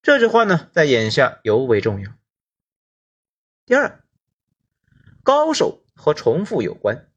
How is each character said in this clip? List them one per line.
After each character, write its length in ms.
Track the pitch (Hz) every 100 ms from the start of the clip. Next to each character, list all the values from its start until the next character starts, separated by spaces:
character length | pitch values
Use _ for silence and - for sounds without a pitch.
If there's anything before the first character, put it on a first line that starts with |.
这 180 | - 285
句 80 | 226
话 180 | 226
呢， 260 | 220 170 -
在 140 | - 151
眼 240 | 123 110
下 300 | 110 131 -
尤 160 | 113 107
为 240 | 131 107
重 180 | 104 98
要。 140 | 98 - _ _ _ _ _ _ _ _ _ _ _ _ _ _ _
第 80 |
二， 280 | 247 277 - _ _ _ _ _ _ _ _ _ _ _ _
高 300 | - 285 311
手 320 | 302 - - _
和 200 | _ -
重 320 | 151 - 135 202
复 160 | 190
有 100 | 104
关。 380 | - 101 117 _